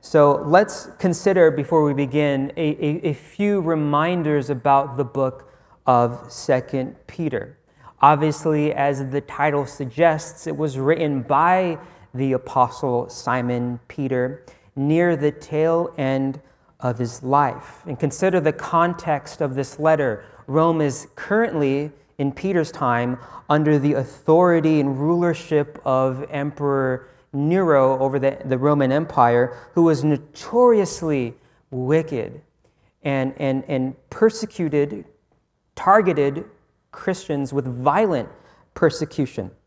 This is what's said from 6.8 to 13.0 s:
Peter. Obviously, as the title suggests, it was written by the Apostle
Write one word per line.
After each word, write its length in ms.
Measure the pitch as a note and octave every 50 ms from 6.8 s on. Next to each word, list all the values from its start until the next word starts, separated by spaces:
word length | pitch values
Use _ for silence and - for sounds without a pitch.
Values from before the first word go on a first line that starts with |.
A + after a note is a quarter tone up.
| B2+ - - - _
Peter. 500 | - - - E3+ D3+ B2+ G#2+ - - C#3+ _ _ _ _ _ _ - _ _ -
Obviously, 720 | C#3+ D3+ C#3+ D3+ D#3 D3 D3+ - D#3+ D#3 D3+ D3 D3+ -
as 340 | - C#3 C#3+ C#3+ C3 C#3 C3
the 140 | C3+ C#3+ C#3
title 420 | - - - C#3+ D3+ C#3+ C#3+ C#3
suggests, 840 | B2 - - C#3+ B2 A2+ D3+ E3+ E3+ D#3 D#3 D#3 - - - -
it 80 | D#3+ D#3
was 220 | C#3+ D#3 D3+ C3+
written 460 | C3+ C3+ C#3 D#3+ E3 E3 D3+ C#3+ C3+ A#2+
by 560 | - C#3+ C#3 D#3+ F3 F3+ F#3 F#3+ F3 E3 D#3 - - - - - _ _
the 200 | B2+ C3+ C3+ C3
Apostle 760 | B2+ B2+ - - C3+ B2 A#2+ - - - C3+ B2 A#2+